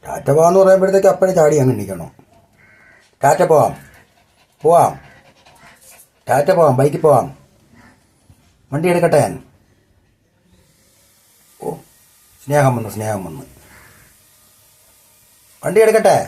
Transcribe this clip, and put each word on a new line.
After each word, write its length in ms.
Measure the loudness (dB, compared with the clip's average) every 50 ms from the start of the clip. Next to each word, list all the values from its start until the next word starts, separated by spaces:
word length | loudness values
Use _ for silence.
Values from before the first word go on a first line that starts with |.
| _
ടാറ്റ 220 | -14 -14 -10 -4 -2 0
പോവാന്ന് 220 | 2 2 2 4 4 4
പറയുമ്പോഴത്തേക്ക് 480 | 4 4 2 2 0 0 2 2 2 2
അപ്പഴേ 200 | 2 -2 0 2 2
ചാടി 180 | 2 2 2 2 0
അങ്ങ് 120 | 0 -2
എണീക്കണം. 340 | -4 -6 -10 -12 -14 -14 -18 _ _ _ _ _ _ _ _ _ _ _ _ _ _ _ _ _ _ _ _ _ _ 0
ടാറ്റ 200 | 0 0 0 0 2 2
പോവാം, 200 | 2 2 0 -4 -10 -20 -20 _ -20 _ _ _ _ _ _ _ _ _ _ _ _ -2
പോവാം, 280 | 2 2 2 2 0 -4 -8 -20 -20 -20 -20 _ _ _ _ _ _ _ _ -20 -20 -20 _ _ -20 -20 _ -20 _ _ _ _ -4
ടാറ്റ 220 | -2 -2 0 0 2 2
പോവാം, 160 | 2 2 2 2
ബൈക്കിൽ 220 | 0 -2 -2 0 0
പോവാം, 200 | 2 2 2 0 -4 -12 -20 _ _ _ _ _ _ _ _ -20 -20 _ _ _ _ _ _ _ _ _ _ _ _ _ _ _ _ -8
വണ്ടി 180 | -4 -2 0 0
എടുക്കട്ടെ 280 | 0 0 2 2 0 0
ഞാൻ? 100 | -2 -6 -12 -18 _ _ _ _ _ _ _ _ _ _ _ _ _ _ _ _ _ _ _ _ _ _ _ _ _ _ _ _ _ _ _ _ _ _ _ _ _ _ _ _ _ _ _ -14
ഓ, 120 | -14 -14 -14 -18 _ _ _ _ _ _ _ _ _ _ _ _
സ്നേഹം 280 | -4 -2 0 0 0 0
വന്നു, 160 | -2 -8 -10 -10 -10
സ്നേഹം 220 | -8 -8 -8 -8 -10
വന്നു. 180 | -12 -16 -18 -20 -20 -20 -20 _ _ -20 -20 -20 -20 _ _ _ _ _ _ _ _ _ _ _ _ _ _ _ _ _ _ _ _ _ _ _ _ _ _ _ _ _ _ _ _ _ _ -10
വണ്ടി 160 | -2 2 2 2
എടുക്കട്ടെ? 320 | 4 2 2 2 2 0 0 -2